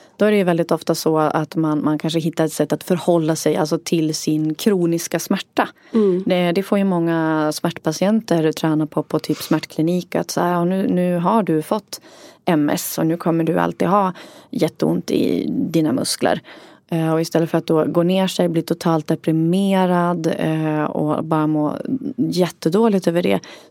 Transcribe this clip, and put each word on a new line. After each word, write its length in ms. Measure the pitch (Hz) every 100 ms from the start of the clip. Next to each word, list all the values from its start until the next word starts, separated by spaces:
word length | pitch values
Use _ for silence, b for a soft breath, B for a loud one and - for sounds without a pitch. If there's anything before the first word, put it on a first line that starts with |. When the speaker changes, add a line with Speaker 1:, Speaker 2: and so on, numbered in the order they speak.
| B B
Speaker 1:
då 80 | 208
är 60 |
det 60 | 208
ju 60 |
väldigt 280 | 180 170 170
ofta 240 | 170 - 165
så 220 | 165 156
att 380 | 156 - 151 -
man, 280 | 156 151
man 160 | 143 151
kanske 200 | 160 160
hittar 260 | 160 - 160
ett 80 |
sätt 200 | - 147
att 100 | 151
förhålla 520 | - 180 - 170 156 160
sig, 200 | 156 151
alltså, 200 | 151 165
till 380 | - 170 156 156
sin 400 | - 156 156 156
kroniska 640 | - 196 170 165 - 165
smärta. 500 | - 196 - - 208 - b
Speaker 2:
Mm. 300 | 233 202 180 190
Speaker 1:
Det, 260 | 180 175
det 120 | 175
får 140 | 190 202
ju 60 |
många 680 | 196 175 170 165 160 156 151
smärtpatienter 960 | 156 170 - - 156 190 220 - 170 156
träna 360 | 151 160 156 151
på, 160 | -
på 160 | 147 156
typ 180 | - 151
smärtklinik, 800 | - 156 - - 160 180 175 165
att 160 | -
så 100 | -
här, 100 | 175
"Ja, 120 | 175 175
nu, 220 | 190 196
nu 300 | 180 180 175
har 260 | 175 220
du 180 | 180 156
fått 400 | 156 214 - - B B B B -
M 240 | 160 147
S 240 | 185 - -
och 80 | 165
nu 100 | 170
kommer 260 | 175 160
du 160 | 160 170
alltid 280 | 170 170 180
ha 260 | 202 190 185 B B B
jätteont 640 | 233 165 - 151 175 -
i 340 | - - 85 -
dina 440 | - - 165 156
muskler." 480 | - - - 87 160 B B B B -
Eh, 220 | 165 160
och 80 | 160
istället 280 | 165 160 165
för 80 | 165
att 100 | 160
då 180 | 160 151
gå 180 | 170
ner 240 | 170 190 190
sig, 220 | - 175
bli 120 | 165
totalt 460 | 160 170 175 165 156
deprimerad, 1300 | 160 - 160 165 185 196 190 185 175 175 175 160 -
eh, 460 | 160 156 156 151
och 400 | 151 - 151 151 160
bara 220 | 160 156
må 280 | 151 151 - - - - -
jättedåligt 920 | 165 165 170 - 165 185 233 196 180
över 160 | 170
det, 160 | 180 190 B B B